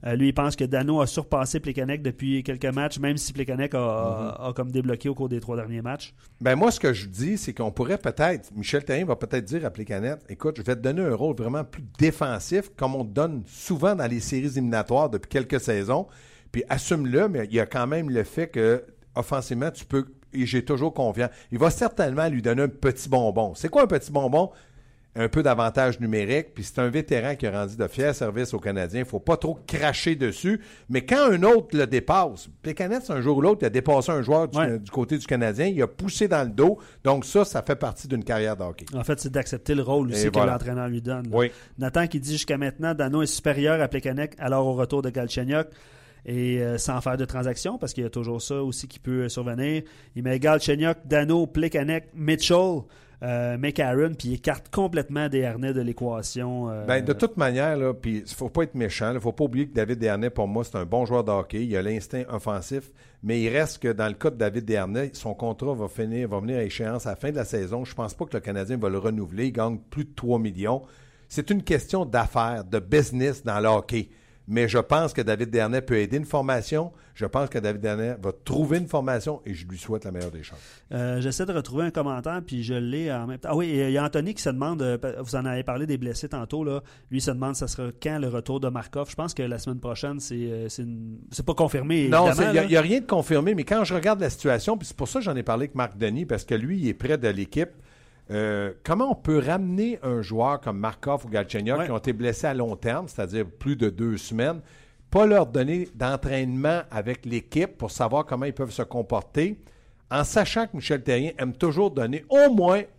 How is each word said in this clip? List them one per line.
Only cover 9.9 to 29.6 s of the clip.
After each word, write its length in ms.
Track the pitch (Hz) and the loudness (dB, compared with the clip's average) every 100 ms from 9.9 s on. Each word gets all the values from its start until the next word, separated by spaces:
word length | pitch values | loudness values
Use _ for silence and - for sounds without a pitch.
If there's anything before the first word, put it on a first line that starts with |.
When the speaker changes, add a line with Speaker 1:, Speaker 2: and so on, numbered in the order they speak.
| 101 117 151 - | -4 -4 -6 -12
Speaker 2:
Écoute, 260 | 98 156 156 | -4 -4 -2
je 40 | |
vais 120 | 107 123 | -2 0
te 60 | |
donner 200 | 123 160 | 0 0
un 120 | 190 | 0
rôle 220 | 101 151 120 | 2 0 -2
vraiment 280 | 117 143 | -2 -4
plus 200 | 147 - 113 - | -6 -10 -16 2
défensif, 720 | 156 151 135 110 - 185 196 - | 2 4 -2 -2 -2 -2 -2 -4
comme 180 | 131 135 | -2 -2
on 80 | 113 | -2
te 60 | |
donne 320 | 101 160 143 92 | 0 0 -2 -8
souvent 480 | - - 160 175 196 | -14 -4 2 2 2
dans 120 | 123 | 0
les 100 | 117 | -2
séries 240 | - 135 143 | -2 -2 0
éliminatoires 600 | 131 123 113 104 123 151 | 0 0 0 2 2 2
depuis 200 | 107 - | 0 -2
quelques 300 | 139 127 135 | -2 0 -2
saisons, 480 | 120 104 98 139 196 - - - - | 0 0 2 0 -2 -14 -20 -20 -6
puis 120 | 120 - | -6 -2
assume-le, 580 | 135 - 170 131 131 214 | -2 0 0 4 4 4
mais 180 | 151 104 | 0 0
il 60 | 113 | 2
y 40 | |
a 60 | 104 | 2
quand 220 | 131 123 | 0 0
même 220 | 156 156 | -2 0
le 140 | 120 | 0
fait 240 | 104 - 165 | 0 -2 -4
que 360 | 120 110 123 - - - - | 2 4 4 0 -20 -8 -6
offensivement, 560 | 117 139 123 120 151 | -2 -2 -2 -2 -4
tu 140 | - - | -6 -2
peux, 200 | 139 135 - - | -2 -2 -10 -10
et 120 | 135 127 | -4 0
j'ai 180 | 127 | 0
toujours 300 | 120 139 156 | 0 0 0
confiance. » 360 | 151 120 107 120 - - | 0 -2 0 -4 -4 -8
Il 80 | 120 | 2
va 100 | 160 | 2
certainement 580 | - 233 - 156 135 160 | 4 -2 2 0 2 0
lui 120 | 131 | 2
donner 220 | 117 117 | 2 2
un 40 | 139 | 2
petit 400 | 139 139 123 - | 2 0 0 0
bonbon. 440 | 131 113 101 107 87 | 2 4 2 -2 -2
C'est 140 | - | 2
quoi 140 | 285 | 4
un 40 | 240 | 4
petit 240 | 160 - | 2 0
bonbon ? 400 | 143 131 151 185 - - - - _ _ | -2 2 2 2 -4 -20 -20 -20 _ _
Un 140 | - 113 | -2 0
peu 160 | 156 | 4
d'avantage 560 | 147 117 117 123 131 120 | 4 4 4 4 2 2
numérique, 540 | 117 110 101 139 156 - | 0 0 2 0 -2 -10
puis 80 | |
c'est 160 | 101 - | -8 -2
un 80 | 123 | 0
vétéran 480 | 120 - 127 123 143 | 0 0 0 0 -2
qui 100 | 113 | -2
a 60 | |
rendu 240 | 101 101 113 | -2 -4 -2
de 100 | 101 | -4
fiers 240 | - 143 | 0 0
services 400 | 131 117 104 123 | 0 -2 -2 -4
aux 60 | 107 | -4
Canadiens. 420 | 104 98 87 107 | -4 -2 -2 -4
Faut 160 | 123 104 | -4 -4
pas 160 | - 165 | 0 0
trop 240 | 156 165 | 0 -6